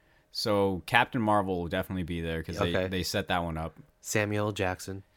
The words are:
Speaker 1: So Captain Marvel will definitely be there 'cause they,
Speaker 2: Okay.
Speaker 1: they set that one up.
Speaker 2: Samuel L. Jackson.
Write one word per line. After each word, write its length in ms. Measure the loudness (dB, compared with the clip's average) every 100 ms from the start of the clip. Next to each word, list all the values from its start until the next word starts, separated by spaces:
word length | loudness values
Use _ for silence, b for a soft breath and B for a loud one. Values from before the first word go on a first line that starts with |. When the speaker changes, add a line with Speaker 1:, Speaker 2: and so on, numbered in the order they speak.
| _ _ _
Speaker 1:
So 500 | -6 0 4 4 2 2
Captain 340 | 4 4 2
Marvel 400 | 4 4 4 0
will 80 | -2
definitely 340 | -2 -2 -4
be 160 | -4 -4
there 220 | -2 -4
'cause 160 | -4 -2
they, 160 | 0
Speaker 2:
Okay. 140 | 0 0
Speaker 1:
they 140 | -2
set 260 | -2 -2 0
that 140 | 0
one 160 | 0 -4
up. 180 | -6 -10 -20 _
Speaker 2:
Samuel 460 | -4 0 0 0 -2
L. 60 |
Jackson. 500 | 0 -2 -4 -8 -12 -14